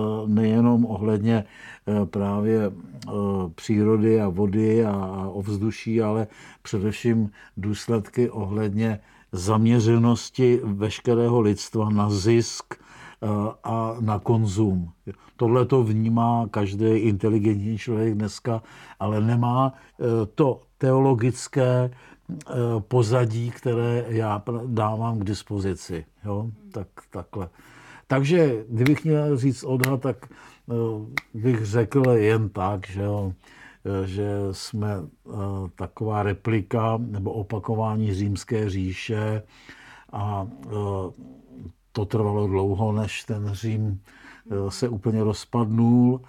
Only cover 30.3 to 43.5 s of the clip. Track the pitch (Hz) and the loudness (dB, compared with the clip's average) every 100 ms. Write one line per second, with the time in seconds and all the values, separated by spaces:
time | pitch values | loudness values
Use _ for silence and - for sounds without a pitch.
30.3 | - - - - 117 117 107 110 131 - | -20 -20 -20 -6 -2 -2 -4 -8 -12 -12
31.3 | 113 120 113 104 117 113 139 127 117 107 | -2 0 0 0 0 2 2 4 4 4
32.3 | 113 104 98 92 101 95 95 101 104 98 | 2 0 -2 -2 -2 -6 -6 -4 -2 -4
33.3 | 90 _ - - - 98 98 95 98 101 | -8 _ -20 -20 -12 -6 -4 -4 -4 -4
34.3 | 101 98 95 - 107 104 98 76 _ - | -2 -4 -6 -8 -4 -4 -4 -8 _ -12
35.3 | 107 98 98 92 - 92 - 110 104 101 | -8 -6 -6 -8 -10 -12 -6 -2 0 -2
36.3 | 98 117 110 92 117 113 113 117 101 98 | -2 -2 -2 0 0 0 -2 -4 -6 -4
37.3 | 113 95 107 110 110 110 110 107 95 101 | -6 -6 -6 -4 -2 -2 0 -2 0 -2
38.3 | 95 - 110 107 98 95 92 - 107 107 | -4 -4 -2 -2 -2 -4 -6 -4 -4 -2
39.3 | 107 - - - - - - - 104 104 | -4 -8 -20 -20 -20 -20 -20 -14 -6 -4
40.3 | 101 101 131 120 104 101 98 90 - - | -4 -6 -12 -8 -6 -4 -4 -6 -10 -20
41.3 | - - - 92 _ _ 110 101 110 104 | -20 -20 -18 -18 _ _ -6 -2 0 0
42.3 | 104 101 95 98 98 110 104 104 - - | 0 0 2 0 0 0 0 -2 -6 -8
43.3 | 107 104 | -6 -4